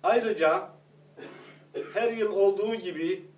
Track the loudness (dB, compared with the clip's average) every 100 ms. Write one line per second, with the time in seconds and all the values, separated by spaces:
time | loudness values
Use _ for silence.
0 | 4 2 2 2 2 2 -4 -18 _ _
1 | _ -20 -20 -20 -20 -20 -12 -10 -6 -2
2 | -2 0 -2 4 4 4 -2 -2 -6 -4
3 | -4 -4 -8